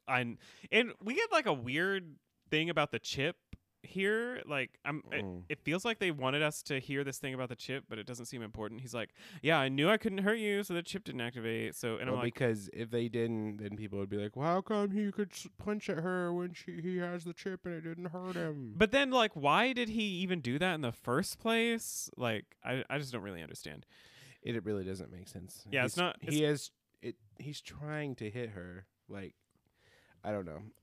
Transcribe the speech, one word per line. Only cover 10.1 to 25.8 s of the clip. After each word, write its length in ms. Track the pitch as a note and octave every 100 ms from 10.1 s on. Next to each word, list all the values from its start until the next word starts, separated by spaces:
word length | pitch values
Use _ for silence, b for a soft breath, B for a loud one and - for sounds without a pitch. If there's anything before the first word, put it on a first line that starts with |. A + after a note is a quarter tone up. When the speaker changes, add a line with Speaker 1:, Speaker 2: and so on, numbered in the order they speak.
| G3
Speaker 1:
hurt 200 | G3 A3+
you, 240 | G#3 G3+
so 120 | G#3
the 80 | F3
chip 180 | E3 G3
didn't 200 | - C3
activate." 520 | A#2 B2+ A2+ A2+ A2+
So, 220 | - A#2+ A2
and 100 | B2+
Speaker 2:
Well, 120 | B2
Speaker 1:
I'm 40 | A#2+
like, 80 |
Speaker 2:
because 360 | - B2 G#2+ G2
if 160 | - A2+
they 200 | A#2 A#2
didn't, 480 | A#2 A#2 A2 G#2+ G#2
then 200 | G#2 G#2
people 220 | G#2 G2+
would 100 | G2
be 60 | G2+
like, 200 | G#2 B2
"Well, 100 | D#3
how 140 | F3+
come 300 | F#3+ G#3 G3+
he 180 | G#3 G3+
could 220 | G#3 G3
s-, 160 | - F3 -
punch 320 | G#3 G#3 -
at 80 | E3
her 340 | F3+ F3+ F3
when 200 | F3 F3+
she, 260 | E3+ - E3+
he 180 | F3+ F3+
has 260 | F3 F3
the 100 | E3+
chip 320 | - G3 F#3 F3+
and 80 |
it 60 | E3
didn't 260 | E3 E3+ F3
hurt 240 | F3+ F#3 F3
him?" 380 | D#3+ D3 A#2 E3
Speaker 1:
But 160 | G#3+
then, 180 | C#4 C4+
like, 220 | B3+ A3
why 380 | D#3 C#3+ F3 B3+
did 160 | B3 A3+
he 140 | A3+
even 380 | G#3 F3 F#3 F3+
do 160 | A#2+ C#3+
that 140 | F#3 D#3
in 60 |
the 100 | B2
first 480 | - - C3+ G3 -
place? 680 | A3+ A3+ A#3 A3+ - - - -
Like, 280 | A#2+ G#2+ - -
I, 200 | B2 C3 -
I 100 | C#3+
just 140 | C3+
don't 100 | A#2
really 200 | G2 E2+
understand. 440 | D#2+ - D2 D2 - B B B B B
Speaker 2:
It, 140 | -
it 100 | A#2
really 200 | G2 G2+
doesn't 260 | F#2 F#2+ -
make 160 | F2 F#2+
sense. 400 | F#2 F#2 - G#2+
Speaker 1:
Yeah, 160 | C3+